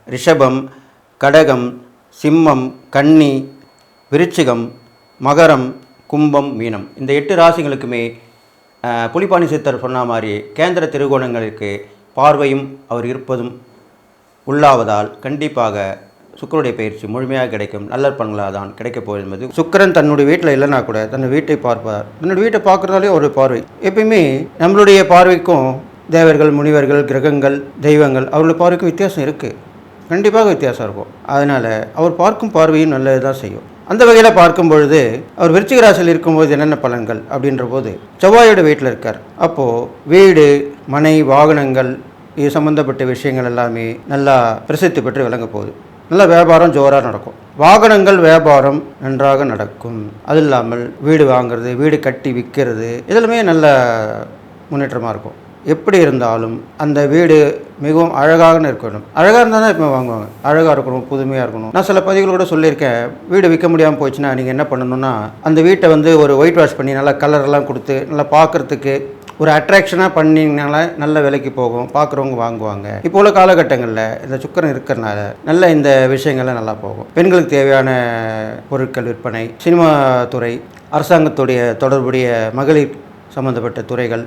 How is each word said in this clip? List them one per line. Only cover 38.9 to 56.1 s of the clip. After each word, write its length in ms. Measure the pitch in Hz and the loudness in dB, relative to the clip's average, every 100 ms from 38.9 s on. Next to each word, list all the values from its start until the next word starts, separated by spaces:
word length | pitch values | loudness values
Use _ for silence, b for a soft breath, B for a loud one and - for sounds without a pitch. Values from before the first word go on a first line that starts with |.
இருக்கார். 280 | 110 117 107 - - | -6 -8 -10 -14 -4
அப்போ 520 | 165 160 127 117 123 - - | -4 -2 -4 -4 -6 -12 0
வீடு, 400 | 175 196 160 147 143 143 - - | 6 6 6 4 4 -2 -12 -8
மனை, 360 | 139 156 156 | -2 2 2
வாகனங்கள் 760 | 135 135 151 151 139 131 127 135 - - - - | 2 4 4 2 0 -2 -2 -6 -14 -20 -14 -4
இது 140 | 143 | -2
சம்பந்தப்பட்ட 540 | 151 151 151 135 135 | 0 0 0 -2 -4
விஷயங்கள் 460 | 127 127 143 131 123 | -4 -4 -4 -4 -4
எல்லாமே 480 | 120 120 117 113 117 - | -4 -4 -4 -8 -10 -8
நல்லா 300 | 139 139 131 117 113 - | -4 2 2 2 -2 -6
பிரசித்தி 340 | 151 175 143 | -2 -2 -2
பெற்று 220 | 127 127 | -4 -4
விளங்க 240 | 123 120 113 104 | -4 -4 -8 -10
போகுது. 180 | 104 - - - - | -12 -16 -20 -20 -4
நல்ல 160 | 175 185 | 2 4
வியாபாரம் 480 | 170 170 165 170 | 6 6 6 4
ஜோரா 280 | 143 139 139 120 | 4 2 2 0
நடக்கும். 280 | 101 - - - - | -6 -12 -20 -16 0
வாகனங்கள், 600 | 156 214 220 208 190 196 | 4 6 6 4 4 4
வியாபாரம் 640 | 165 165 156 139 139 147 - - | 6 6 6 4 4 0 -6 -10
நன்றாக 420 | 135 131 139 139 | -6 0 2 2
நடக்கும். 680 | 143 107 104 - 117 113 104 107 - | 0 -6 -8 -12 -14 -12 -14 -12 -6
அது 140 | 151 | -4
இல்லாமல் 540 | 151 127 117 120 120 - | 0 -2 -2 -6 -10 -8
வீடு 240 | 147 156 139 | 0 2 4
வாங்குறது, 420 | 127 120 117 120 123 | 2 0 -4 -6 -2
வீடு 240 | 151 151 | -2 0
கட்டி 320 | 135 127 139 | -4 -6 -6
விற்கிறது, 580 | 123 120 143 123 110 113 120 - | -6 -6 -4 -4 -4 -8 -10 -4
இதெல்லாமே 320 | 214 226 233 | 0 0 0
நல்ல 240 | 196 160 151 135 120 113 107 110 113 - - - - | 0 2 4 4 2 -2 -4 -8 -12 -18 -20 -20 -10
முன்னேற்றமா 380 | 143 139 123 113 104 | -6 -6 -6 -8 -10
இருக்கும். 240 | - - - - 143 | -12 -20 -20 -10 -4
எப்படி 320 | 156 - 196 | -4 0 2
இருந்தாலும் 580 | 156 | 2